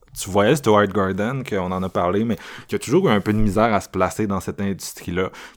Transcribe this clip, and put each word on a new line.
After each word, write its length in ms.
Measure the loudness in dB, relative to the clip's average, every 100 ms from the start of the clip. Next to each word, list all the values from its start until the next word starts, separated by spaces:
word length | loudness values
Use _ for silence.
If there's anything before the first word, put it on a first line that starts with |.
| _
tu 140 | -12 -2
voyais 280 | 2 4 4
Stuart 320 | 6 6 4
Gordon, 540 | 2 0 0 -2 -4 -4
qu'on 240 | -4 -2
en 100 | -4
a 60 | -2
parlé, 360 | 0 0 0
mais 120 | 0 -4 -8 -18 -8
qui 60 |
a 40 | -6
toujours 300 | 0 2 4
eu 20 |
un 100 | 2
peu 120 | 2
de 60 | 2
misère 340 | 2 4 2
à 80 | 2
se 80 | -2
placer 380 | -2 -2 -2 -2
dans 140 | -2
cette 200 | -4 -6
industrie-là, 720 | -6 -6 -10 -12 -6 -4 -4 -6 -18